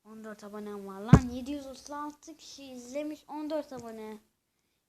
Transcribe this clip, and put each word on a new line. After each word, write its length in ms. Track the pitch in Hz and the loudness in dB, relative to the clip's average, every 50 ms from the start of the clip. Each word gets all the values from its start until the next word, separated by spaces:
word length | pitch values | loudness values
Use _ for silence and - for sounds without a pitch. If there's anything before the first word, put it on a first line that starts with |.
| - 208 220 | -20 -18 -14
on 120 | 220 220 | -12 -12
dört 200 | 220 214 214 214 | -12 -12 -12 -12
abonem 420 | 202 202 208 208 208 208 202 196 | -10 -8 -8 -6 -6 -6 -6 -6
var. 140 | 196 190 196 | -8 -8 -6
Lan 300 | 202 226 247 262 254 240 | 8 10 12 12 12 8
yedi 200 | 240 254 254 254 | -2 -4 -4 -4
yüz 160 | 294 294 269 | -4 -4 -6
otuz 240 | 269 262 254 - 269 | -8 -10 -12 -10 -8
altı 460 | 294 294 294 302 294 - - 320 311 | -6 -4 -4 -6 -8 -10 -12 -16 -16
kişi 280 | 302 - - - - 277 | -14 -16 -16 -14 -14 -12
izlemiş, 600 | 269 254 247 240 240 254 285 302 302 302 294 - - | -12 -12 -12 -10 -6 -4 -4 -2 -4 -4 -8 -10 -10
on 220 | 277 302 302 294 | -8 -6 -4 -2
dört 220 | 320 302 285 - 269 | -2 -2 -2 -4 -8
abone. 460 | 247 233 233 220 220 220 214 220 214 - _ _ _ _ _ _ _ _ _ _ _ _ | -10 -10 -10 -10 -10 -8 -10 -10 -12 -16 _ _ _ _ _ _ _ _ _ _ _ _